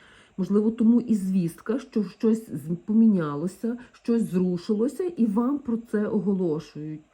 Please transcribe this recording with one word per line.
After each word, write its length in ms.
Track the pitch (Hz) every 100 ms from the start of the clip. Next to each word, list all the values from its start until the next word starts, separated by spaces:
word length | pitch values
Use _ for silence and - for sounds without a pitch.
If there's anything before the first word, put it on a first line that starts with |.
| - - _ -
Можливо, 340 | 190 208 220
тому 300 | 226 220 240
і 140 | - 208
звістка, 640 | 185 190 170 - - 269
що 240 | - 220
щось 460 | 180 - 220 220 -
з-, 260 | 147 151 170 -
помінялося, 920 | 220 226 190 151 143 180 - 226 247 -
щось 320 | - - 233
зрушилося, 800 | 170 185 185 175 - 208 247 -
і 220 | 370 - 220
вам 340 | 196 240 294
про 180 | - 226
це 300 | - 208 208
оголошують, 960 | 214 180 190 175 151 - 147 156 156 -